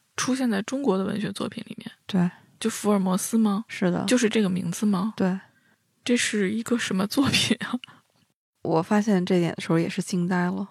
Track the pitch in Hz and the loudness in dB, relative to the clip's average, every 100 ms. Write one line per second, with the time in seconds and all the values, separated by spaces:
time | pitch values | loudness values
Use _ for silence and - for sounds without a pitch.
0 | _ - - 254 254 196 214 262 277 190 | _ -6 -2 0 0 0 -2 -2 0 2
1 | 190 - 208 202 - 220 - - - - | 0 -4 -4 -6 -6 -8 -12 -14 -16 -16
2 | - 190 175 - _ _ 226 - 202 208 | -2 2 2 -2 _ _ -6 -2 0 2
3 | 185 185 - 226 220 202 - - 180 180 | 2 0 0 2 2 0 -4 -2 0 0
4 | 190 247 226 220 202 180 180 170 208 196 | 2 2 2 2 0 -2 -4 -2 0 0
5 | 214 - 190 190 - _ _ _ _ _ | -2 0 0 -2 -8 _ _ _ _ _
6 | - 247 - 214 185 220 233 240 - 190 | 0 0 2 0 0 -2 -2 -2 0 -2
7 | 202 - 269 - - - - 254 - - | 0 2 2 2 2 0 -2 -6 -8 -20
8 | _ _ _ _ _ _ - 165 170 208 | _ _ _ _ _ _ 0 0 2 2
9 | 214 190 180 185 170 - - 165 170 185 | 4 2 4 2 2 -2 0 2 2 -2
10 | 180 180 175 185 180 190 196 | -4 -2 0 0 0 -2 -6